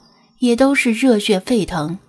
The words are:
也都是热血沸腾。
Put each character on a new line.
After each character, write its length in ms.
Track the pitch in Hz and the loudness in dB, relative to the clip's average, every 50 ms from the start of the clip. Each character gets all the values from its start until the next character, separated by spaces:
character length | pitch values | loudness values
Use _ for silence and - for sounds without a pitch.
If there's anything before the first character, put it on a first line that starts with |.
| - _ _ _ _ _ _ _ | -14 _ _ _ _ _ _ _
也 160 | 247 240 233 | -2 0 2
都 180 | 233 269 269 277 | 2 2 2 2
是 180 | 269 - 247 | 0 0 0
热 280 | 220 226 262 262 226 208 | 0 0 2 2 2 2
血 200 | 208 - 208 285 | 0 0 -2 -2
沸 240 | - - 254 226 170 | -2 -2 -2 -2 -2
腾。 360 | - 185 165 147 160 170 196 - | -4 -4 -6 -6 -6 -8 -10 -14